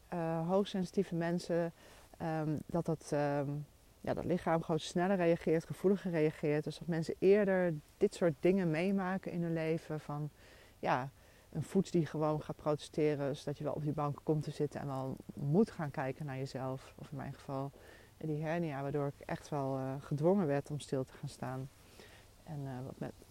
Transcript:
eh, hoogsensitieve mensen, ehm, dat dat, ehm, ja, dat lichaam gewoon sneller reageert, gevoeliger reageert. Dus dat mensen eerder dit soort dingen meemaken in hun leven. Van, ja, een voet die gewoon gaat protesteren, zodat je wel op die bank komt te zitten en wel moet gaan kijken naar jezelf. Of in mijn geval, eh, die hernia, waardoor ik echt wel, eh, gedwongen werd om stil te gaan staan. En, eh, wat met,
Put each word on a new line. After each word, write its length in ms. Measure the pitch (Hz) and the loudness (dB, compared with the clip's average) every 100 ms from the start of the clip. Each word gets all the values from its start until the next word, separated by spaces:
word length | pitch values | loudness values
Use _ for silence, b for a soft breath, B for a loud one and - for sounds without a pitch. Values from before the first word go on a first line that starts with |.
| - | -4
eh, 400 | 175 165 165 165 | -4 -2 0 2
hoogsensitieve 680 | 190 202 196 180 - 185 | 2 2 -2 -2 0 0
mensen, 580 | 165 170 175 - 170 170 - B B B - | 0 0 0 0 0 0 -4 B B B -8
ehm, 380 | 165 160 156 147 - | -4 -2 0 -2 -2
dat 180 | 170 | -2
dat, 260 | 160 156 - | 0 -2 0
ehm, 380 | 147 147 143 143 147 147 - - - | 0 2 0 -2 -4 -8 -14 -20 -8
ja, 140 | - | -4
dat 100 | - | -2
lichaam 380 | - 175 175 165 | 0 0 2 0
gewoon 180 | 165 156 | 2 -2
sneller 360 | - 180 185 196 | 0 0 2 4
reageert, 480 | 170 170 - 160 | 4 4 4 2
gevoeliger 460 | - 143 185 202 185 | 0 0 2 2 2
reageert. 540 | 165 156 - 151 147 | 2 2 2 2 2
Dus 140 | 156 - | 0 -6
dat 100 | 160 | -2
mensen 260 | 165 156 - | -2 -2 2
eerder 560 | 185 202 196 185 180 151 - - | 6 6 6 4 2 0 -6 0
dit 180 | 202 | 0
soort 200 | - 175 147 | 4 2 4
dingen 300 | 175 196 170 | 4 6 4
meemaken 640 | 156 190 196 180 190 - | 2 2 2 0 -2 -2
in 100 | 175 | -2
hun 100 | 170 | 0
leven. 480 | 165 160 165 - 156 | 0 0 0 -2 -8
Van, 300 | - 147 151 - B B B B | -6 -6 -6 -8 B B B B
ja, 320 | - 139 135 - b b b | 0 0 -2 -10 b b b
een 100 | 165 | -8
voet 300 | - 196 - | 0 0 2
die 140 | 175 147 | 2 0
gewoon 360 | 151 151 151 | 0 0 0
gaat 140 | - - | -4 -4
protesteren, 800 | 151 151 - - 151 143 139 131 | 0 0 -2 2 2 2 0 -2
zodat 220 | - 143 | -6 -4
je 60 | |
wel 80 | 151 | -4
op 100 | - | -2
die 100 | 147 | -2
bank 280 | 147 147 139 | -2 -2 -2
komt 200 | - 156 | 0 0
te 80 | 147 | 0
zitten 300 | - 147 - | -2 -4 -4
en 60 | 143 | -6
wel 300 | 135 131 - - | -6 -6 -8 -10
moet 360 | - 143 170 226 | -6 2 4 4
gaan 200 | - 147 | 0 -6
kijken 360 | 156 135 131 151 | -4 -4 -4 -6
naar 100 | 131 | -6
jezelf. 580 | 135 127 131 131 - - | -6 -6 -6 -6 -10 -18
Of 120 | 143 | -12
in 60 | 139 | -10
mijn 180 | 127 | -10
geval, 360 | 135 - 135 139 - B B B B | -10 -8 -6 -6 -10 B B B B
eh, 100 | 156 | -4
die 160 | 151 | -2
hernia, 400 | 156 170 165 135 | -2 -2 -2 -2
waardoor 240 | 139 147 143 | -2 0 -2
ik 200 | - - | -4 -8
echt 220 | 110 - | -8 -4
wel, 280 | 147 135 135 | -2 -2 -2
eh, 180 | 131 143 | -4 -6
gedwongen 460 | - 143 160 202 156 | -4 2 4 4 4
werd 240 | 139 - | 0 -2
om 100 | 147 | -6
stil 240 | - 139 | -4 -2
te 80 | 127 | -4
gaan 160 | - 139 | -8 -10
staan. 400 | - 127 131 135 - B B B B B - - | -8 -8 -6 -8 -14 B B B B B -20 -12
En, 140 | 147 | -8
eh, 200 | 135 127 | -6 -6
wat 100 | 131 - | -8 -8
met, 140 | 139 - - | -10 -10 -10